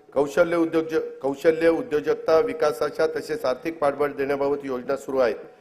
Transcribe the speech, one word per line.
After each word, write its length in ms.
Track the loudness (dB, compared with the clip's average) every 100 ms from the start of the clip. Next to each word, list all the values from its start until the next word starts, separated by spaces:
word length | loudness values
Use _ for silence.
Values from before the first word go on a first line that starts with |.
| _
कौशल्य 420 | -2 0 2 2 2
उद्योज-, 440 | 2 0 0 -2
कौशल्य 680 | -4 -6 -4 0 2 4 4
उद्योजकता 680 | 2 0 -2 0 -2 4 4
विकासाच्या 680 | 4 0 0 0 -4 0 -2
तसेच 380 | -2 -6 -4 -2
आर्थिक 320 | -2 -4 -2
पाठबळ 340 | -2 0 -2
देण्याबाबत 460 | -2 -2 0 0 -2
योजना 320 | -4 -6 -4 -4
सुरू 220 | -2 2
आहेत, 180 | 2 0 -10 -20